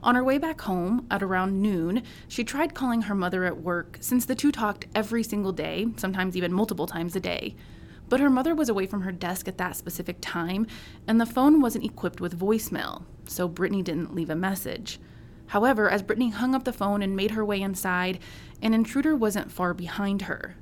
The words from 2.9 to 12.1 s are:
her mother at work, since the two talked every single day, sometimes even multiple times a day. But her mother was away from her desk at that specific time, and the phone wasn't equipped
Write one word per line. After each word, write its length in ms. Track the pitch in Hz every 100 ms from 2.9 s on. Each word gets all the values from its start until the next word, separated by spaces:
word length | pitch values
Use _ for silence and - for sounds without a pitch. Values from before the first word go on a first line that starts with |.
| 233
her 120 | 202 202
mother 300 | 180 185 185
at 160 | -
work, 360 | 165 175 - -
since 260 | - 254 233
the 100 | 262
two 160 | 294
talked 340 | - 214 202 -
every 300 | 208 214 233
single 280 | 226 208 196
day, 360 | 180 156 160 226 220
sometimes 400 | 190 190 190 185
even 160 | 175
multiple 320 | 185 220 180 165
times 300 | 175 170 180
a 40 |
day. 360 | 175 - - - - - - - -
But 100 | 262
her 100 | 285
mother 240 | 254 269
was 160 | 320 269
away 160 | 202 190
from 160 | 208
her 100 | 185
desk 360 | 180 175 180 -
at 100 | 185
that 180 | 180 -
specific 420 | - 165 - 180
time, 460 | - 175 170 190 220 - - - -
and 120 | 226
the 60 | 233
phone 360 | 233 277 311
wasn't 240 | 254 226 -
equipped 360 | - 180